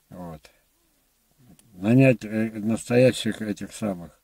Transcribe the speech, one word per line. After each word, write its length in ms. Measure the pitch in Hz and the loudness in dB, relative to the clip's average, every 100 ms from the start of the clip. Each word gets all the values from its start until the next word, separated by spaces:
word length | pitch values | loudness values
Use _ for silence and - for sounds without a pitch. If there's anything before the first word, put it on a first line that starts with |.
| _ | _
Вот. 420 | - 87 78 - _ _ _ _ _ _ _ _ _ _ _ _ | -18 -16 -16 -20 _ _ _ _ _ _ _ _ _ _ _ _
Нанять, 500 | 90 98 123 135 120 | -8 2 6 6 4
э, 280 | 107 110 110 | -2 -4 -4
настоящих 920 | 110 104 110 - 120 127 110 113 101 | -4 -4 -4 0 4 4 2 -4 -6
этих 320 | 107 101 101 | -6 -8 -10
самых, 380 | - 107 90 80 _ | -8 -6 -6 -12 _